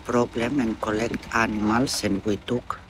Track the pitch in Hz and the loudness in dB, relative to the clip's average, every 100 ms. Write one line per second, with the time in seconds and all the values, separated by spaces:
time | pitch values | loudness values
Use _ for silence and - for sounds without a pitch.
0 | - 123 120 120 120 143 113 107 110 107 | 0 2 2 0 0 2 0 0 0 0
1 | 117 - - 117 113 107 104 113 139 - | 0 -2 -2 0 0 2 2 2 2 0
2 | 104 98 107 98 - 120 - - | 0 0 0 -2 -2 -4 -2 -10